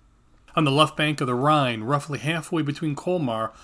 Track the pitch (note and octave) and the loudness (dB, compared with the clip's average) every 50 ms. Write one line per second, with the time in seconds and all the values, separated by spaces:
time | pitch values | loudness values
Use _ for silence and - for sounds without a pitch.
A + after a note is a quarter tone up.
0 | _ _ _ _ _ _ _ _ _ - - E3+ D#3 C#3 C3+ D3 D#3 D3+ - - | _ _ _ _ _ _ _ _ _ -4 0 2 2 4 4 4 4 4 2 0
1 | D#3 D3+ D3+ - D3 B2+ B2 B2 C3+ D3 D#3 D3 C3+ B2 A#2 A2 G#2+ A#2 C#3+ C#3+ | 0 0 0 0 -2 0 0 2 4 4 4 4 2 0 -2 -2 -2 -2 -2 -2
2 | C#3 D#3+ C#3+ A#2+ A#2+ D3+ E3 E3 D3+ - F3 E3 D3+ D3 D3+ - F3 D3+ C#3+ C#3 | -2 -4 -8 -6 -4 -4 -4 -4 -4 -4 -2 -2 -2 -2 -4 -4 -4 -4 -4 -4
3 | - F3+ F3+ F3+ D3+ B2 A2+ A2 A2+ A2 - - | -2 -2 -2 0 0 -2 -2 -2 -4 -4 -6 -12